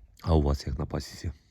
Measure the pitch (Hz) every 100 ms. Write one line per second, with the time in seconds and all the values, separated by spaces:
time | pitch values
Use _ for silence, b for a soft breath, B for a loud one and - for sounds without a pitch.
0 | - _ - 80 71 69 - 69 78 78
1 | - - 87 - _